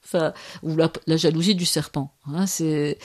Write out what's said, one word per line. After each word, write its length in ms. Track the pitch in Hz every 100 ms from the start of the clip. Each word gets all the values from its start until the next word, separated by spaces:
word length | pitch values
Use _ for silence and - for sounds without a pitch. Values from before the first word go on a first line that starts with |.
enfin, 300 | - 175 156 - - -
ou 120 | 160 156
la, 160 | 160 - -
la 80 | 160
jalousie 400 | 165 160 180 185
du 100 | 175
serpent, 480 | 156 - 147 139 - 143
hein, 200 | 160 190
c'est, 520 | - 160 151 147 -